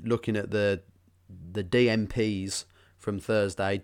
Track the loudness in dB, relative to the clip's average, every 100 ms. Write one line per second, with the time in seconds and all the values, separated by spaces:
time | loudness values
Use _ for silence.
0 | -2 0 0 -2 0 0 2 0 -6 _
1 | _ _ _ -18 -10 -8 0 4 4 4
2 | 0 0 0 0 -4 -6 -10 _ _ _
3 | -6 -6 0 2 2 0 0 -2